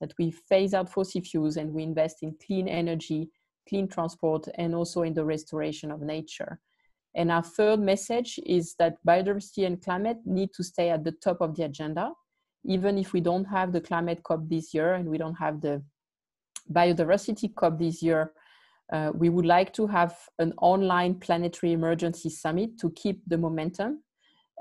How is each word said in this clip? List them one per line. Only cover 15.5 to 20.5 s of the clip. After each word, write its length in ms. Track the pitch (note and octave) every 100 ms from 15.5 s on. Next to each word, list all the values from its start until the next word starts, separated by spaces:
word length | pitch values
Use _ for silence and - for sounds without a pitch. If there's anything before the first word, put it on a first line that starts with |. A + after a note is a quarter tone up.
| D3+
the 220 | D3+ C#3+ C#3+ _ _ _ _ _ _ - -
biodiversity 840 | E3 F3 E3+ D#3+ G3 - G#3+ G#3
cop 240 | - E3+ D#3+
this 240 | E3+ E3
year, 300 | E3 D#3+ D#3 - _ _ _ _ -
uh, 180 | D#3 D#3
we 160 | D#3 E3+
would 160 | F3 E3+
like 260 | F3 F#3+
to 140 | - G#3+
have 280 | G3+ E3+ E3+ - -
an 140 | E3